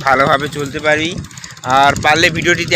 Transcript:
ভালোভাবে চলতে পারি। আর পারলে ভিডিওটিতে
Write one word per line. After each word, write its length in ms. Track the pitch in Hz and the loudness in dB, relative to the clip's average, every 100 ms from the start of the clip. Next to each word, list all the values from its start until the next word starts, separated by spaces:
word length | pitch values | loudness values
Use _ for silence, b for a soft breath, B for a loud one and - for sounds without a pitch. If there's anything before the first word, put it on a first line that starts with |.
| 139 | 0
ভালোভাবে 400 | 131 143 139 143 147 | 2 2 0 -2 -6
চলতে 220 | 139 151 151 | -8 -4 -2
পারি। 220 | 151 165 - - B B B 123 135 | 0 -2 -6 -12 B B B 0 4
আর 100 | 139 139 | 4 2
পারলে 220 | 151 156 175 165 | 0 2 2 0
ভিডিওটিতে 380 | 156 170 165 | -2 -2 0